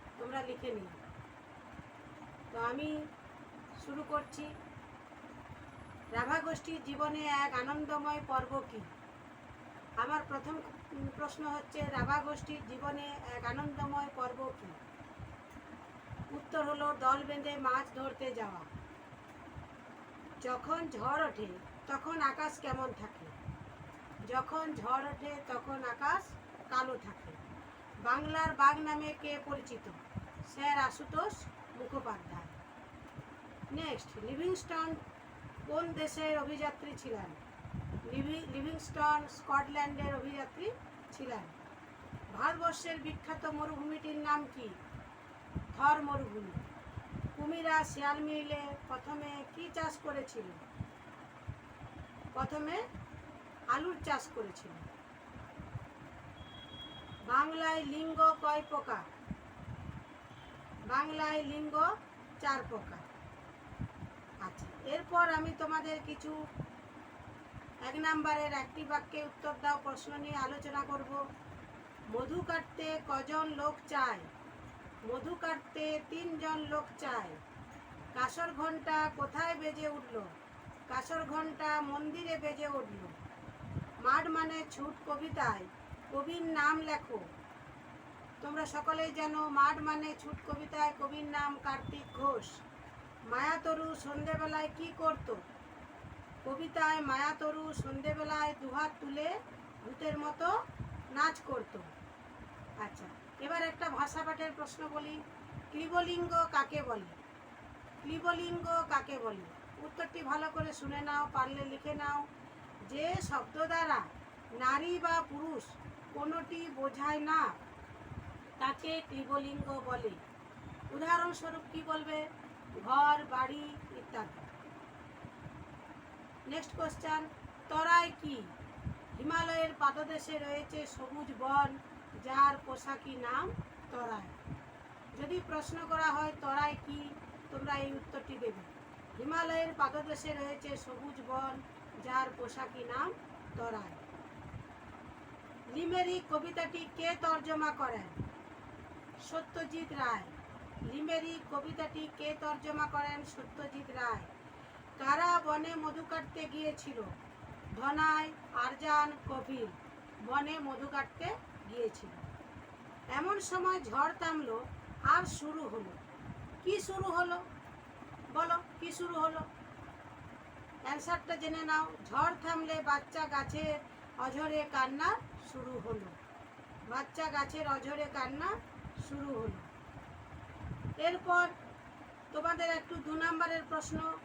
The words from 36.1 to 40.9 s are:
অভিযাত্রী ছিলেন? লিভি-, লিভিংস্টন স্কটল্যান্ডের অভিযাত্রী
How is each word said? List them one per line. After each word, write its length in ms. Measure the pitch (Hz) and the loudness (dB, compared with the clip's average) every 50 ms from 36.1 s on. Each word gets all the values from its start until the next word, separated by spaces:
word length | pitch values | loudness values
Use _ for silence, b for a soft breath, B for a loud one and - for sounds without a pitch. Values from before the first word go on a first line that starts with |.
| - 311 311 311 302 294 | 0 2 2 4 4 4
অভিযাত্রী 540 | 277 285 302 277 302 294 285 - 294 294 269 | 2 0 0 0 0 0 0 -2 -6 -8 -8
ছিলেন? 520 | - - 262 226 202 185 165 151 - - - - - - - - - - - - - - 226 | -8 -4 -4 -4 -4 -4 -6 -8 -12 -14 -14 -14 -12 -10 -6 -4 -4 -4 -2 -4 -4 -4 -2
লিভি-, 420 | 254 277 269 302 311 320 330 262 262 | 0 0 0 0 0 -2 -4 -4 -4
লিভিংস্টন 720 | 269 277 320 320 320 - - - 311 294 302 302 294 294 294 | -4 -2 -2 -4 -4 -6 -6 2 4 6 8 8 6 4 0
স্কটল্যান্ডের 840 | - - - - 277 294 285 285 285 294 285 285 285 277 285 285 277 | -6 -10 0 4 4 4 4 4 2 0 0 0 0 0 0 0 0
অভিযাত্রী 560 | 262 262 285 277 277 269 - - 311 359 440 494 - - - | 0 -2 -4 -4 -4 -6 -6 -6 -4 -4 -4 -4 -4 -8 -14